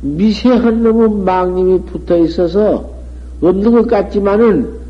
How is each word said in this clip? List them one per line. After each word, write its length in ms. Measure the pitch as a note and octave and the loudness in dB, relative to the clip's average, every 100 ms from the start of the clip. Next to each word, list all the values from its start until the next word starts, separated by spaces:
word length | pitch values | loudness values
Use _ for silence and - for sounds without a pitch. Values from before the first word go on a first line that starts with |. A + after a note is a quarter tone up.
미세한 800 | C3+ D3+ G#3+ G3 B3 B3 A#3+ A3+ | -6 0 0 2 2 2 2 2
놈은 420 | A3+ A3 A3 G#3 | 2 2 2 2
망님이 580 | F#3 F#3 F3+ F3+ F#3 F#3 | 0 0 0 0 0 0
붙어 360 | - E3+ D#3 F3 | -2 -12 -2 0
있어서 720 | D#3+ E3 F3 F3+ G#3 C3+ - - - - - - | 0 0 -2 0 0 0 -6 -16 -16 -16 -16 -2
없는 320 | D#3+ F#3 G#3+ | 0 2 2
것 160 | A#3 A3 | 2 2
같지만은 880 | G#3+ G3 G#3 G3 G#3 A#3 F3 B2 - - | 0 0 -2 0 2 2 2 -2 -8 -16